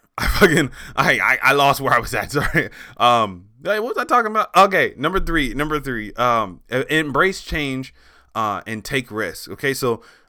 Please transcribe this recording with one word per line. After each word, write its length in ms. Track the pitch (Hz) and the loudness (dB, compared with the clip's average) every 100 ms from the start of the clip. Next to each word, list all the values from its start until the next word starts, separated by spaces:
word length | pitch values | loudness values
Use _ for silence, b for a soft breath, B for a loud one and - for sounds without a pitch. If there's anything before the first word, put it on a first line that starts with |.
| _ | _
<laughs> 120 | - | -4
I 80 | - | -2
fucking, 460 | - 196 147 135 B B - | 4 4 4 0 B B -2
I, 240 | 139 123 | 0 2
I, 180 | 101 127 | 2 2
I 120 | 131 | 4
lost 280 | 143 139 139 | 4 4 2
where 120 | 135 | 2
I 80 | 117 | 2
was 120 | 113 | 2
at. 180 | 107 101 | -4 -2
<laughs> 0 | |
Sorry. 380 | 139 - 165 107 B B - | -2 0 0 -2 B B 2
Um, 540 | 120 117 104 90 101 117 | 4 4 2 -4 -18 _
hey, 140 | 165 214 | -4 -4
what 160 | 233 | -2
was 40 | 427 | -6
I 60 | 247 | 0
talking 260 | 247 220 | 0 2
about? 180 | 220 - 180 | -2 2 4
Okay. 380 | 196 185 113 - | 4 4 0 -2
Number 240 | 151 185 | -2 -2
three, 340 | 170 165 127 | 0 -2 -2
number 240 | 127 151 151 | -2 -2 -2
three, 340 | 135 117 104 | -4 -6 -8
um, 480 | 110 123 117 101 85 _ | -2 0 0 -2 -8 _
e-, 140 | 127 135 | -4 0
embrace 520 | 156 147 135 185 - | 0 0 0 0 -2
change, 520 | - 160 143 131 131 b b b b | -8 -6 -4 -6 -10 b b b b
uh, 280 | 110 107 95 - | -4 -4 -4 -8
and 160 | 110 | -10
take 260 | - 139 131 | -6 -6 -6
risks. 380 | 107 92 - - | -6 -6 -8 -14
Okay. 260 | 98 139 | -6 -6
So 260 | 131 123 113 B B | -2 -2 -4 B B